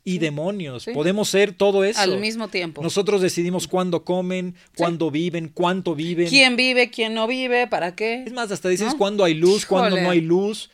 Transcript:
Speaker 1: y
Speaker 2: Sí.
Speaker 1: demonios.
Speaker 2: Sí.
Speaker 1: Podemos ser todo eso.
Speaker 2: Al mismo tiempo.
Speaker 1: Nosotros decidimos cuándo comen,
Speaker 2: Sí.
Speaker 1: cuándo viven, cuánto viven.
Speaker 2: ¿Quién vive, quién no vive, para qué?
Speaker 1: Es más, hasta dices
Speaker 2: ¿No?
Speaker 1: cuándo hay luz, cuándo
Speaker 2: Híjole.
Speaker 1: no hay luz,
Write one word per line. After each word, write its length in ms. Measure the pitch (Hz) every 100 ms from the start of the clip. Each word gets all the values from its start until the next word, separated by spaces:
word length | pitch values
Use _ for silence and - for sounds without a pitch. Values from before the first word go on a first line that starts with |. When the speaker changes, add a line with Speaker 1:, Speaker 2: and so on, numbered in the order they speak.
| -
Speaker 1:
y 80 |
Speaker 2:
Sí. 60 | 180
Speaker 1:
demonios. 640 | 160 147 170 208 151 123
Speaker 2:
Sí. 80 | 208
Speaker 1:
Podemos 340 | 233 160 202 202
ser 240 | 196 202
todo 320 | 180 202 196
eso. 160 | 196 220
Speaker 2:
Al 180 | 190 190
mismo 280 | 214 226 220
tiempo. 340 | 190 170 151
Speaker 1:
Nosotros 400 | 160 190 196 202
decidimos 460 | 185 170 175 180 -
cuándo 380 | 185 185 170 -
comen, 500 | 180 180 185 180 175
Speaker 2:
Sí. 160 | _ -
Speaker 1:
cuándo 340 | 170 165 160
viven, 380 | 147 175 170 165
cuánto 440 | - 175 185 180
viven. 360 | 147 165 170 170
Speaker 2:
¿Quién 260 | 269 262 240
vive, 340 | 254 247 247
quién 240 | 240 226
no 140 | 226 220
vive, 400 | 254 254 240 240
para 280 | 180 170 175
qué? 260 | 220 240 254
Speaker 1:
Es 60 |
más, 180 | 247 226
hasta 200 | 196 185
dices 240 | 180 220
Speaker 2:
¿No? 40 | 262
Speaker 1:
cuándo 280 | 202 208 180
hay 80 |
luz, 320 | 156 170 208 -
cuándo 240 | 185 220
Speaker 2:
Híjole. 140 | 190
Speaker 1:
no 60 | 180
hay 100 | 175
luz, 480 | 160 180 202 220 -